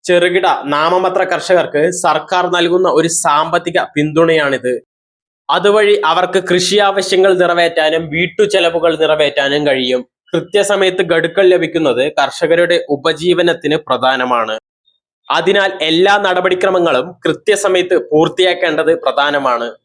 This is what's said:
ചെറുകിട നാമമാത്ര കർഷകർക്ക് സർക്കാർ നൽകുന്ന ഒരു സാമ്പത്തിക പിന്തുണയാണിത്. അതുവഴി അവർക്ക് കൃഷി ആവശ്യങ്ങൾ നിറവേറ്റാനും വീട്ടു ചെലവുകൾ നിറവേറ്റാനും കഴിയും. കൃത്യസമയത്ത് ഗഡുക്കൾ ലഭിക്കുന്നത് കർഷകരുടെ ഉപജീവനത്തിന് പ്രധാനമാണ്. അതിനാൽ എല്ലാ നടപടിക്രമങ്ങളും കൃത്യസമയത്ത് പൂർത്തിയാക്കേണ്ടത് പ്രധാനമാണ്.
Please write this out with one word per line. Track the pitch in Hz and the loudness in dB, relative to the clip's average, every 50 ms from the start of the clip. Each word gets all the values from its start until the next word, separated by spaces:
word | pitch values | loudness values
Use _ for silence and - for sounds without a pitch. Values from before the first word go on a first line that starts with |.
| _ | _
ചെറുകിട | - 180 175 175 175 175 190 180 175 147 - 139 143 | 2 2 2 2 2 0 0 0 0 -2 -2 -4 -4
നാമമാത്ര | 147 147 156 170 180 185 185 185 185 196 185 - | -2 0 2 2 2 0 0 0 -2 -2 -2 -2
കർഷകർക്ക് | 175 156 - - 185 175 143 - - 143 151 180 175 - - | -4 -6 0 0 0 0 0 0 0 0 0 0 -2 0 0
സർക്കാർ | 165 151 156 151 - 185 180 180 175 175 | 0 0 0 -2 -2 -2 -2 0 0 0
നൽകുന്ന | 175 170 170 175 185 190 175 131 | 0 0 2 2 2 2 2 2
ഒരു | 151 160 165 165 - | 2 0 0 -4 -2
സാമ്പത്തിക | - 160 147 151 160 165 170 175 175 175 170 175 120 - _ | 0 0 0 0 0 0 -2 -4 -4 -2 -2 -2 -2 -2 _
പിന്തുണയാണിത്. | 147 147 156 147 160 170 165 165 156 147 139 139 123 123 127 123 113 _ _ _ _ _ _ _ _ _ _ _ _ _ - | -2 -2 0 0 0 0 2 0 0 0 0 -2 -2 -2 -4 -4 -4 _ _ _ _ _ _ _ _ _ _ _ _ _ -2
അതുവഴി | 147 180 175 208 202 214 208 208 208 202 - 156 | -2 2 2 2 4 4 4 2 2 2 2 0
അവർക്ക് | 165 175 180 180 185 190 180 - | 0 0 0 0 -2 -4 0 0
കൃഷി | 180 180 180 - 196 208 202 | -2 0 0 0 0 2 2
ആവശ്യങ്ങൾ | 196 196 196 190 190 196 185 190 196 185 180 | 2 0 -2 -2 0 0 2 4 4 4 2
നിറവേറ്റാനും | 180 170 175 175 170 165 170 170 156 156 160 165 165 151 147 | 2 2 2 2 0 0 0 0 0 0 0 -2 -4 -4 -4
വീട്ടു | 165 180 175 - - 208 - 196 | -4 -4 -4 0 -2 0 0 2
ചെലവുകൾ | 190 170 170 165 170 160 170 160 151 | 0 0 0 0 0 0 0 0 0
നിറവേറ്റാനും | 156 156 156 151 151 143 143 147 139 139 143 147 147 | 0 0 2 2 0 0 0 -2 -2 0 0 0 0
കഴിയും. | 143 135 131 127 127 127 127 127 _ _ _ _ _ | 0 0 0 0 -2 -2 -4 -4 _ _ _ _ _
കൃത്യസമയത്ത് | - 165 160 - - 202 196 202 202 196 196 185 180 185 185 175 | -6 -6 -4 0 0 0 2 2 0 0 0 0 0 -2 -2 0
ഗഡുക്കൾ | 175 165 170 165 - 196 196 180 180 | 0 0 0 -2 0 2 2 4 4
ലഭിക്കുന്നത് | 170 165 - - 165 160 139 117 120 131 151 - | 2 0 -2 -2 -2 0 0 0 0 -2 -2 0
കർഷകരുടെ | - 139 135 - - 170 151 165 170 175 170 175 170 170 - 147 | -2 -2 -2 -2 -4 0 0 2 2 2 2 0 -2 0 -2 -6
ഉപജീവനത്തിന് | 135 135 160 160 151 165 180 175 170 175 175 160 170 - 147 165 156 - | -2 -2 -4 -4 0 0 0 0 2 2 0 0 -2 -2 -2 -2 -2 -2
പ്രധാനമാണ്. | - 127 117 123 127 135 127 127 127 123 117 113 110 110 110 _ _ _ _ _ _ _ _ _ _ _ _ _ - 139 | -4 -4 0 0 0 0 0 -2 -2 0 -2 -2 -4 -6 -10 _ _ _ _ _ _ _ _ _ _ _ _ _ -4 -2
അതിനാൽ | 165 170 185 196 202 196 196 - - 156 156 | 0 0 2 2 2 0 0 -2 -4 -2 0
എല്ലാ | 160 170 185 202 202 208 202 | 2 2 2 2 2 2 0
നടപടിക്രമങ്ങളും | 190 185 180 180 190 185 180 196 196 185 185 170 165 139 127 127 180 - _ - | 0 -2 0 0 0 0 0 0 0 0 0 0 2 0 0 -2 -4 -12 _ -6
കൃത്യസമയത്ത് | 165 151 - _ 214 202 190 202 196 185 180 180 180 180 160 - - | -6 -6 -2 _ 0 0 0 0 0 0 0 0 0 -2 -2 0 0
പൂർത്തിയാക്കേണ്ടത് | 151 156 165 160 160 - 185 180 175 175 185 165 156 156 156 156 165 165 - | 2 2 2 2 0 0 0 0 0 0 -2 -2 0 0 0 0 0 0 0
പ്രധാനമാണ്. | 135 127 139 143 147 143 143 135 127 120 117 120 117 110 _ | -2 0 0 0 0 0 0 0 0 -2 -2 -4 -8 -10 _